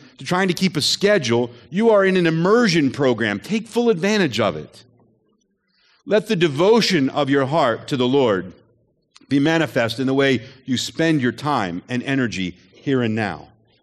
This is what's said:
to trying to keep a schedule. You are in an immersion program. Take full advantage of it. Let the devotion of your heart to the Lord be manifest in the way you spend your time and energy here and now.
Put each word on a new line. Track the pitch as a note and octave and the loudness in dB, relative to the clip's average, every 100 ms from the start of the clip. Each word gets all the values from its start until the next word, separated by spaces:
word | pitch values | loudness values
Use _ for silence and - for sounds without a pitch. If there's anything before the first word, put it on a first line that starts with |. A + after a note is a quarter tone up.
| - - | -20 -14
to | C3+ | -4
trying | F3+ F#3+ | -2 0
to | |
keep | - F#3 D3+ | 0 -2 -2
a | |
schedule. | - - G#3 G#3 B2 A#2 A#2+ - - | -4 0 2 2 2 0 -2 -8 -8
You | F3+ A3+ | 0 4
are | G#3 F#3+ | 4 4
in | F#3+ | 2
an | E3+ | 0
immersion | D#3+ F3 A3+ A#3 E3 C3+ | 0 2 4 4 2 0
program. | - C#3 A#2 A2 G2+ | 0 0 0 -2 -4
Take | - G#3+ A3+ | -4 -6 -4
full | A#3 A#3+ | -2 0
advantage | G3 F#3+ G#3+ E3+ G#2+ | 0 0 0 0 0
of | G#2 D#2 | -2 -2
it. | D2 - - _ _ _ _ _ _ _ _ _ _ _ - | -10 -20 -20 _ _ _ _ _ _ _ _ _ _ _ -2
Let | G#3+ - | -2 0
the | G3+ | 0
devotion | E3 C#3 F#3 A#3 - F3+ C3+ | 0 2 4 4 2 0 0
of | C#3+ C#3 | -2 0
your | C#3 B2+ | 0 0
heart | E3 C3+ A2+ - | 0 0 -2 -4
to | C#3 | -2
the | B2 | 0
Lord | C#3 B2 F#2+ F2+ - _ _ _ _ _ _ - | 2 2 0 -4 -14 _ _ _ _ _ _ -4
be | C#3 | 0
manifest | C#3+ E3 D#3 C3 A#2 A2+ | 2 0 0 0 -2 -2
in | C3 | -2
the | |
way | C3+ C#3 B2+ - - - | 0 2 0 -4 -16 -8
you | A#2+ | -6
spend | - - E3 D#3 | -6 -2 0 0
your | B2 | 0
time | A2+ C#3+ C#3 F#2+ F2 - | -4 -2 -2 -2 -6 -8
and | B2 | -8
energy | A2+ C#3 B2 F#2 F2+ - _ | -4 -4 -4 -4 -8 -8 _
here | _ D3 C3 | _ -4 -2
and | A#2+ A2 | -2 -2
now. | G#2 D2+ D2+ _ _ _ | -4 -8 -16 _ _ _